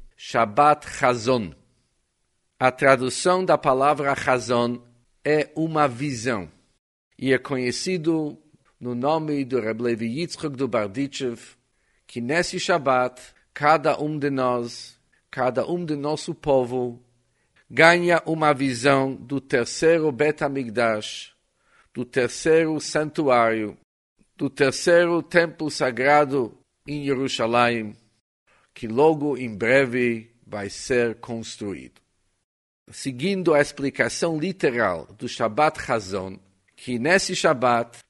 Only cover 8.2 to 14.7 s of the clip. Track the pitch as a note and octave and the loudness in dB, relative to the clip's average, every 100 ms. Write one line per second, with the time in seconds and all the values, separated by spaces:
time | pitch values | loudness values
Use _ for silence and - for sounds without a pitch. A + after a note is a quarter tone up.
8.2 | D3+ - _ _ _ _ B2 A#2+ C3+ D#3+ | -2 -8 _ _ _ _ -8 -4 -2 -2
9.2 | D3+ C#3+ B2+ B2 A2 A2 A#2+ A2+ A#2 B2+ | -2 -4 -2 -2 -2 -4 -2 -2 -4 -6
10.2 | E3+ - D#3 B2+ C3+ A#2 G#2 F#2+ C#3 - | -8 -8 -10 -6 -2 -2 -4 -6 -8 -6
11.2 | C3 A#2 - _ _ _ _ _ _ B2 | -8 -8 -14 _ _ _ _ _ _ -10
12.2 | A#2+ E3 F3 F#3 - F3 C3+ B2+ B2+ - | -4 -2 -2 -4 -2 0 2 2 2 -4
13.2 | - _ _ - D3 D#3 D3 C3+ D3+ D3+ | -20 _ _ -2 2 4 2 0 -2 -2
14.2 | C#3+ C3+ B2+ B2 A#2+ | -2 0 0 0 -4